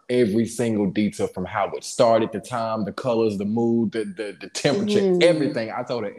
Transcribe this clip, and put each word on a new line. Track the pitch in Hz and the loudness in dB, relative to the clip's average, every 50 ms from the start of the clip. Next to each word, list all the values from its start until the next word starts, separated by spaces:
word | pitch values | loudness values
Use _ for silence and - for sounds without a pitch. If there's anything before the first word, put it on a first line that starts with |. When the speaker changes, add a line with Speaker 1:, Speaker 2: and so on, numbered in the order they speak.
| _ - | _ -2
Speaker 1:
every | 123 123 123 104 95 113 117 | 2 2 2 4 4 2 0
single | 101 - - 123 117 113 104 104 95 | 0 0 -2 -2 0 2 2 0 0
detail | - - 107 101 - - 104 | 2 2 0 0 0 -2 -4
from | 92 - - 92 | -4 -4 -6 -8
how | 90 98 107 98 87 76 | -6 -4 -4 -4 -2 -4
it | 69 - | -8 -10
started, | - - - 131 117 113 113 110 104 - | -6 2 4 4 6 6 4 2 0 -4
the | 101 | -6
time, | - - 127 120 113 113 110 110 107 | -8 -6 -6 -4 -4 -4 -4 -4 -4
the | 92 104 | -4 -6
colors, | - - 127 117 113 113 110 104 95 | -6 -2 -2 0 2 2 0 0 -2
the | 101 | -4
mood, | 101 107 117 117 117 117 117 117 104 - | -2 -2 0 0 2 2 2 0 0 -2
the, | 113 107 | -4 -6
the, | 104 95 - 110 101 98 - | -6 -8 -8 -10 -10 -10 -12
the | - 185 | -14 -12
temperature, | - - - 160 139 202 208 208 208 202 202 | -8 -2 0 0 0 2 0 2 2 2 4
Speaker 2:
Mm-hmm. | 190 180 180 | 4 4 4
Speaker 1:
everything. | 175 170 175 156 147 127 - 123 113 110 98 | 6 4 4 4 2 -2 -2 -2 -4 -4 -6
I | 117 127 | -6 -6
told | - 135 120 107 | -4 -4 -4 -4
her | 101 98 | -6 -8